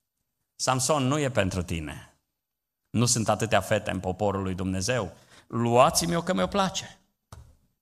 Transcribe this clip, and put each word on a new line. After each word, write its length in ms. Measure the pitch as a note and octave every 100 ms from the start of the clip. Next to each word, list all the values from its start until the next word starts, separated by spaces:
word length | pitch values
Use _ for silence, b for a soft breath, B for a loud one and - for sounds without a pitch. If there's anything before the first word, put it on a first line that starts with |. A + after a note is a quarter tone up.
| _ _ _ _ _
„Samson, 480 | - - C3 - D#3
nu 160 | B2+ D3+
e 120 | C#3
pentru 320 | A#2+ G2 F2+
tine. 560 | E2+ E2 D2+ D2+ - _ _ _ _ _ _ _ _
Nu 160 | G#2+ A#2+
sunt 220 | A#2 A2
atâtea 320 | G#2+ A2 G#2+
fete 300 | - G#2+ G2
în 100 | F#2+
poporul 420 | F2+ F2+ G#2 F#2+
lui 120 | F#2+
Dumnezeu. 640 | F2+ F#2+ F#2 G2 B2+ F2+ - b b b
Luați-mi-o 760 | A#2+ A#2 A#2+ D3 - E3+ E3+
că 100 | E3+
mi-o 140 | F#3+ F#3
place.” 520 | G3+ F#3+ - - - _ _ _ - - - _ _